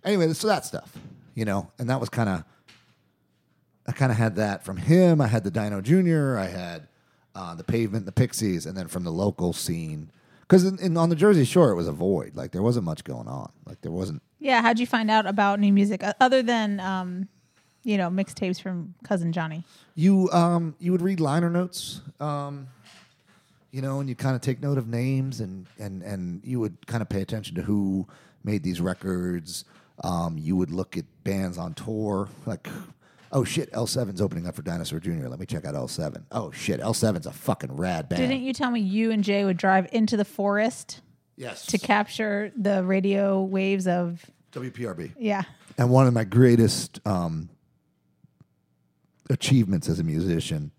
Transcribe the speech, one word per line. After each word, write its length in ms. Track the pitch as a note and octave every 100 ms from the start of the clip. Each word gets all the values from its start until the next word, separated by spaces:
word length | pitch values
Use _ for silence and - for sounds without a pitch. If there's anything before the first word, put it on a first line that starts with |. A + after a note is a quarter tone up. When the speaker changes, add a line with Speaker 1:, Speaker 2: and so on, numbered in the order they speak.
Speaker 1:
anyway, 280 | - G3+ D#3+
so 140 | D#3 G#3+
that 180 | F#3 -
stuff, 320 | - - - - - - -
you 100 | G#2+
know, 260 | G2 F2+ _
and 120 | A#2+
that 100 | C3
was 100 | A#2
kinda, 360 | - G#2+ F#2+ D#2+ _ _ - _ _ _ _ _ _ _ _ _ _ -
I 40 |
kinda 240 | - C3+ G#2+
had 200 | A2+ F#2
that 260 | G#2 G2
from 140 | - F#2
him. 440 | - E3+ F3+ D#3+
I 60 | B2+
had 160 | A2+
the 80 | G2
Dino 300 | A2+ G#2 G2+
Junior, 560 | G2 F3+ F3+ D#3+ C#3 B2
I 100 | F#2+
had, 400 | F#2 F2 E2+ D2+ _ _ _ _ -
uh, 200 | F2+ E2+
the 80 |
Pavement, 420 | F2 A2+ A2+ G#2+ F#2+
the 60 |
Pixies, 540 | - C3 - G#2+ F2+ D2+
and 100 | F#2+
then 120 | E2+
from 160 | F2+
the 80 | F2
local 420 | E2 G2+ - F2
scene, 580 | E2 - E2+ D#2+ D2+ D2+ _ _ _ _
'cause 160 | F#3 F3+
in, 140 | F#3+
in, 180 | F#3 E3
on 120 | E3
the 60 | E3
Jersey 300 | G3 F#3 B2+
Shore, 240 | F3+ D3+
it 60 | F2+
was 120 | E2+
a 60 |
void. 420 | D2+ F2+ F#2 G#1+ D2
Like, 160 | D2
there 120 | F2
wasn't 220 | G#2+ A#2+ F2
much 180 | D2+
going 240 | - B1+ A1+
on. 240 | C2+ A1 _ -
Like, 160 | -
there 100 | E2
wasn't 300 | E2 F#2+ - _ _
Speaker 2:
Yeah, 220 | C#4+ B3
how'd 180 | A#3 A#3
you 80 | B3
find 240 | A#3+ A3
out 140 | A3 G3
about 320 | G3+ G3+ G3+
new 120 | G3+
music, 320 | G3 G3+ F#3+
o-, 100 | - -
other 220 | B3+ C4
than, 380 | A#3 A#3+ G#3+ G3+
um, 500 | F#3 F#3+ F3+ F3+ F#3+ _ _ _ _ _
you 140 | - G#3
know, 120 | F3
mixtapes 500 | F#3 G3 - F#3+ F3+
from 340 | - F3+ E3 -
Cousin 280 | - F#3+ E3+
Johnny? 320 | E3 D#3+ D#3 - - _ -
Speaker 1:
You, 340 | E3+ F#3+ F#3
um, 440 | F3+ E3+ E3+ E3 D3
you 120 | F3
would 100 | F3+
read 180 | F3 F#3+
liner 300 | D#3 D3+ E3+
notes, 520 | E3+ F3+ - - - - -
um, 480 | D3 D3 C#3+ C#3+ C3 B2+ - - _ _ _ _ _ _ _
you 100 | C3
know, 180 | C3+ C#3
and 100 | C#3
you 60 | B2
kinda 240 | C#3 B2+
take 220 | C3+ B2
note 160 | C#3+ C#3
of 100 | A2+
names, 520 | A#2 B2+ C3+ C3 B2+
and, 280 | G2+ F#2+ F2+ -
and, 240 | G#2 F#2+
and 380 | F2+ G2+ F2+ F2
you 160 | A2+ B2+
would 260 | A2 E2+ -
kinda 180 | A#2 G#2+
pay 160 | G2+
attention 340 | G2 A2 G2+ E2+
to 60 |
who 440 | F2+ G#2 G2 F#2+ F2+ - - _
made 200 | - G#2
these 180 | E2+ F2
records. 840 | F2 F2 F#2+ F2+ F2+ F2 E2 F2 - - _ _
Um, 340 | - F2 E2+ D#2+
you 180 | D#2 F#2
would 160 | F2+
look 260 | F2 F#2+ E2+
at 80 | D#2 _
bands 340 | - G2 F#2+ F2
on 160 | F2
tour, 560 | D#3+ A2+ A2 G#2+ G2 G2+ - -
like, 220 | A2 - - - - _ _ _
"Oh 100 | C#3+
shit, 260 | A#2 - -
L 120 | - A2+
seven's 340 | - A#2 F#2
opening 260 | G2 E2+ F2
up 80 | -
for 60 |
Dinosaur 380 | - E2+ D#2+ E2
Junior. 260 | D#2+ E2+ C2
Let 100 | C2
me 40 | F#2+
check 200 | E2+ D2
out 100 | D2
L 140 | B1+
seven. 360 | - D#2 - -
Oh 200 | - F2+
shit, 280 | - - -
L 140 | G#2+
seven's 320 | A2+ A2+ F2+ D#2
a 60 |
fucking 420 | - - - B1+ C2+
rad 320 | F#2 F2 -
band." 140 | -
Speaker 2:
Didn't 200 | B3+ C4+
you 100 | B3+
tell 180 | B3+ C4+
me 80 | A#3+
you 320 | G3 G3+ A3+
and 120 | A3 G3
Jay 180 | G3+
would 140 | G3+ F3
drive 300 | G3 F#3+ F3+
into 240 | A3+ A3 G#3+
the 80 | G3+
forest 760 | - G3+ G3+ A3 - - - _ _ _ -
Speaker 1:
Yes. 300 | B2 - -
Speaker 2:
to 100 | G#3
capture 720 | - G#3 G#3+ - A3 G3+ G#3 B3+
the 260 | G3+ G3
radio 580 | F#3 F#3+ G3 G3 G3 G3
waves 460 | F#3+ F#3+ F#3+ G3 F#3
of 380 | F3 F3 E3+ - _ _
Speaker 1:
W 200 | - B2+
P 140 | A2 A2+
R 80 |
B. 180 | G2 E3+ -
Speaker 2:
Yeah. 260 | A3+ G3+ F#3 - - -
Speaker 1:
And 120 | B2
one 180 | B2+ C3
of 60 |
my 100 | A#2+
greatest, 840 | G#2+ G#2+ B2+ A#2 A2+ - - - -
um, 440 | F#2+ E2+ D#2+ D#2 _ _ _ _ _ _ _ _ _ _ _ _ _ _ _ _ _ _
achievements 580 | C3+ - C3 G#2 F#2+ -
as 100 | D#2+
a 40 |
musician 680 | D#2+ D#2 F#2 E2+ - D#2+ D2